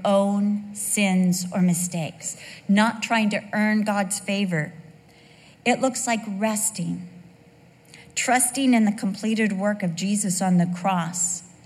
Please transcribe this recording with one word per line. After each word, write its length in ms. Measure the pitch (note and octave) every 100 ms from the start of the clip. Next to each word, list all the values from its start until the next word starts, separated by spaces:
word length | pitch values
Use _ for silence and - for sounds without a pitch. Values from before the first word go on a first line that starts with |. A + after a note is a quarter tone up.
| G3+
own 680 | G3 G3+ G3+ G#3 G#3 G#3
sins 720 | - - G#3+ G3 F#3 F3+ F3 -
or 100 | F#3
mistakes, 760 | F3+ E3+ - E3+ D3+ - - - - - -
not 360 | G3+ A3+ A3
trying 260 | - A3+ G#3
to 120 | G3+ -
earn 320 | G#3 G#3+ G#3+
God's 360 | G#3 G3+ F#3 -
favor. 540 | - G3 F#3+ E3 D3+ - - - - - - - - - A#3+
It 160 | A#3+
looks 260 | C4 B3+ B3
like 140 | A3 G#3+
resting, 840 | G3 A3 G#3+ - - E3+ F3 - - - - - - - _ _ - - -
trusting 580 | - B3 B3+ C#4 C4
in 120 | A#3 G#3
the 60 |
completed 640 | G#3 G3 F#3+ A3 A3 G#3+
work 300 | F#3+ G#3 G#3
of 120 | F3 E3
Jesus 460 | F#3+ G3+ G3+ F3
on 160 | F#3+ F3+
the 80 | E3+
cross. 800 | F3+ G3 F#3 E3 - - - - -